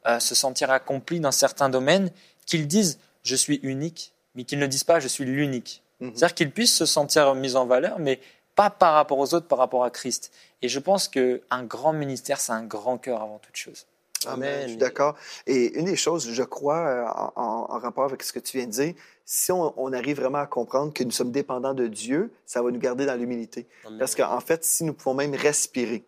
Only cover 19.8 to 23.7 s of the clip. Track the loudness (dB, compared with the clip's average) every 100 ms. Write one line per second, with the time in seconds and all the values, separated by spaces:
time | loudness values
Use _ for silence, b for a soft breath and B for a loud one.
19.8 | -4 -4 -4 -2 -2 -2 -4 -4 -2 -2
20.8 | -2 -2 -4 -2 -2 -2 -4 -4 -4 -2
21.8 | -2 -4 -4 -2 -2 b -8 -2 -2 0
22.8 | -2 -2 -2 -2 -4 -6 -8 -12 -16